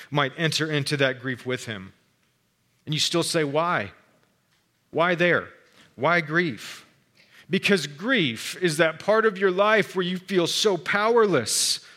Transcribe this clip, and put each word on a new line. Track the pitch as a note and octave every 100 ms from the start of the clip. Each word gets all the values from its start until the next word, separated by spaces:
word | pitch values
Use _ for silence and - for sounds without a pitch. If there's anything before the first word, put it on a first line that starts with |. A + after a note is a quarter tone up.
| -
might | D3 C3+ C#3
enter | D#3+ - D#3
into | D3 C#3 D3
that | C3+ B2+
grief | C3 B2 B2
with | B2+
him. | - G#2 F#2+ _ _ _ _ _ _ _ _ _
And | -
you | D3+
still | - E3+
say, | E3 E3+
"Why? | D3 C#3+ E3+ D#3+ G2+ - _ _ _ _ _ _ _ _ _
Why | C#3+ F3
there? | E3+ F3 C#3 F2+ - _ _ -
Why | - C#3 F3
grief?" | D3+ D#3+ F3 G#2+ - - - _ _ _ _ - -
Because | F#3 - G3 D3
grief | C#3+ G#3+ C4 D3 A2 - -
is | F3+ D3+
that | D#3+ D#3+
part | - G#3+
of | A3 F#3+
your | G3
life | F3+ G#3 A3 F3+ F#3+
where |
you | F3+ F3+
feel | - F#3+ E3
so | - G#3+ F3+
powerless | - G3+ G#3+ A#3 G#3+ D3+ A2 - - - -